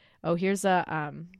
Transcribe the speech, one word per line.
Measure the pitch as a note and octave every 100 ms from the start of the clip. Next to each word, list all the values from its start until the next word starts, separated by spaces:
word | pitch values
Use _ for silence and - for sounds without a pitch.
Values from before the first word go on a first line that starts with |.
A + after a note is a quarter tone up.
| _ _
"Oh, | -
here's | E3+ F#3+ G3
a, | G3 F3+ -
um," | D#3 D3 C#3+ F3 -